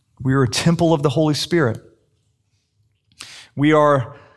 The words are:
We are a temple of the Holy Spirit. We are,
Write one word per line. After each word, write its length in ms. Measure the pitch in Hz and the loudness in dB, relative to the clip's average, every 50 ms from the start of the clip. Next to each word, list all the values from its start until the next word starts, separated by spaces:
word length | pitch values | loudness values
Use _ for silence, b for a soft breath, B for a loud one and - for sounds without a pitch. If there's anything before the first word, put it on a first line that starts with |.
| _ _ _ - | _ _ _ -10
We 140 | 135 135 135 | -4 -2 0
are 80 | 139 | 0
a 80 | 131 110 | 0 0
temple 420 | - - - 170 170 165 175 160 | -2 -2 0 0 0 2 2 0
of 120 | 165 156 143 | 0 2 0
the 60 | 151 | -2
Holy 260 | 127 160 156 151 147 | -2 0 -2 -2 -2
Spirit. 440 | - - - 175 170 147 113 110 - - - _ _ _ _ _ _ _ _ _ _ _ _ _ _ _ _ _ _ _ _ _ _ _ _ _ B B B B B B B B | -4 -6 -4 -2 0 0 0 -2 -6 -12 -20 _ _ _ _ _ _ _ _ _ _ _ _ _ _ _ _ _ _ _ _ _ _ _ _ _ B B B B B B B B
We 180 | 135 139 151 156 | -2 0 2 4
are, 440 | 151 147 147 143 135 117 B B B B B B | 4 4 4 2 2 0 B B B B B B